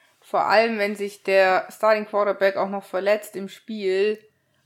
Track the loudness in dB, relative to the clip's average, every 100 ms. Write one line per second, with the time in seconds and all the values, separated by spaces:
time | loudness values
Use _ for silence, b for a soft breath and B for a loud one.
0 | b b _ -2 2 2 2 0 -4 -4
1 | -10 -8 0 4 4 2 -2 0 2 2
2 | 0 -2 -2 0 0 0 -4 -6 -8 -4
3 | 0 -2 -4 -12 -14 -14 -14 -6 -2 0
4 | 0 -2 _ _ _ _